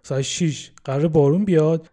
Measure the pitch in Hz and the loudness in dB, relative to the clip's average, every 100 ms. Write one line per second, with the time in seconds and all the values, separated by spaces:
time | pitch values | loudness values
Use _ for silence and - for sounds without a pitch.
0 | - 135 135 - 165 127 - - - 139 | -8 -6 -4 -2 -4 -4 -12 -16 -6 -2
1 | 165 156 143 175 208 160 156 165 - | 0 2 2 2 2 2 2 -2 -4